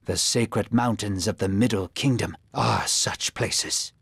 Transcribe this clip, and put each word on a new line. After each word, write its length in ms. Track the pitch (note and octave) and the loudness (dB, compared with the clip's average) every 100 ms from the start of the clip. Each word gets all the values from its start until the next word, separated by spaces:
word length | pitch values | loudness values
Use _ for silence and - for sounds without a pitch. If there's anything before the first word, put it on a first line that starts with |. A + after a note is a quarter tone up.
| - | -4
The 120 | E2+ | -2
sacred 520 | - B2+ A2+ A2 G2 | 0 2 0 0 2
mountains 560 | A#2+ B2 G#2+ G#2 F#2+ F2+ | 2 2 0 -2 -2 -2
of 120 | F#2 | 0
the 100 | G2 | 0
Middle 400 | G2 A#2+ A2 F#2 | 2 2 2 -2
Kingdom 480 | - C#3 B2 - - _ | -2 0 2 0 -6 _
are 340 | C3+ A#2 G#2+ - | -2 0 0 0
such 460 | - - - - | 0 -2 -2 -6
places. 640 | - A2 - G2 - - _ | -4 -2 -2 -2 -4 -6 _